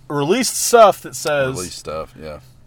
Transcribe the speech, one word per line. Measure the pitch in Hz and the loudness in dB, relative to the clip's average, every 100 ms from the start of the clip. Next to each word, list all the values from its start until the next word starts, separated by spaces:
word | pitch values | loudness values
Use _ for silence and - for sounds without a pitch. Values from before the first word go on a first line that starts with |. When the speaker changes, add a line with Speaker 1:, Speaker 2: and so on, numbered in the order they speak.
| - | -8
Speaker 1:
released | 147 143 233 240 - | -4 0 0 0 -4
stuff | - 233 208 - | 2 6 6 4
that | 160 131 | -8 -10
says | 160 147 131 135 | -4 -2 -2 -4
Speaker 2:
Released | 90 - | -10 -12
stuff, | 80 78 73 - | -12 -12 -12 -16
yeah. | 78 73 - _ | -18 -18 -20 _